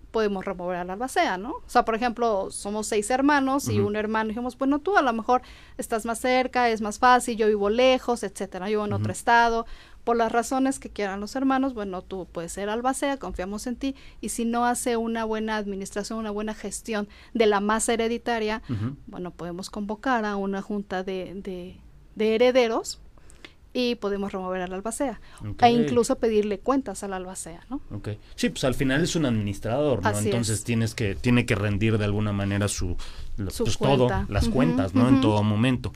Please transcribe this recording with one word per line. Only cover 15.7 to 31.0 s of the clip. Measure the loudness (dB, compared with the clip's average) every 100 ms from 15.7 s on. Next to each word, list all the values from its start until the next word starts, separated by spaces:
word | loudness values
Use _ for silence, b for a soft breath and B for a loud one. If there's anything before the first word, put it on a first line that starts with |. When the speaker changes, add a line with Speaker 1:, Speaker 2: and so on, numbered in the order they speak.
| -8 -8 -8 -6 -6
Speaker 1:
una | -6
buena | -6 -6
gestión | -8 -10 -10 -6 -4 -6 B B
de | 2 4
la | 4
masa | 2 0 0
hereditaria, | 0 0 -2 -2 -2 -2 -4 -4
Speaker 2:
Ujú. | -4 -4 -8 -14
Speaker 1:
bueno, | -10 -10
podemos | -8 -10 -8 -8
convocar | -8 -6 -4 0 0
a | 0 -2
una | -2 -4
junta | -4 -6 -4 -6
de, | -4 -6 -8 -10
de, | -10 -10 -12 -16 -20 -20 -12
de | -2 2
herederos | 4 6 6 4 0 -4 -12 -16 -20 B B B B -8
y | -2 -2 -2
podemos | -4 -4 -4
remover | -6 -6 -6
al | -6
albacea, | -6 -6 -4 -4 -6 B B -8
Speaker 2:
Ok. | 4
Speaker 1:
e | 6
incluso | 6 4 4 2 2
pedirle | 2 2 2 -2
cuentas | 0 0 0 -6
al | -8
albacea, | -8 -8 -12 -14 -14 -10
¿no? | -10 -10
Speaker 2:
Ok. | -10 -8 -10 b
Sí, | b -2
pues | 0
al | 0
final | 0 2 2
es | 2
un | 2 2
administrador, | 2 0 -4 -2 0 2 2
¿no? | 0
Speaker 1:
Así | 0
Speaker 2:
Entonces | 0 0 0 -2
Speaker 1:
es. |
Speaker 2:
tienes | 0 0 0
que, | 0